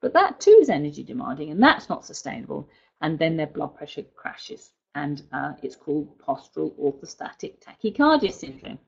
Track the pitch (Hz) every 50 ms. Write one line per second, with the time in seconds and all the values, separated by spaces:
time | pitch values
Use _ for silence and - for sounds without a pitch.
0 | 247 254 - 330 403 381 - - - 403 427 453 330 254 196 143 147 147 147 143
1 | - - - 123 - - 151 143 151 151 151 180 233 294 - - - - 180 -
2 | - - - - - - - - - - - - 139 _ _ _ _ _ _ _
3 | 151 156 165 151 165 160 165 160 151 147 - - - - - - 151 147 - -
4 | 139 _ _ _ - - - - - - - - - _ _ _ _ _ _ 147
5 | 147 147 147 143 - _ - 135 139 147 147 - - - - _ _ - 147 151
6 | 147 - _ _ _ - 135 - - _ _ - 156 151 - - - 143 139 -
7 | - 160 - _ - - - _ - - - _ _ - - _ - 214 202 -
8 | 285 302 311 294 233 190 185 - - 139 131 - - - - - _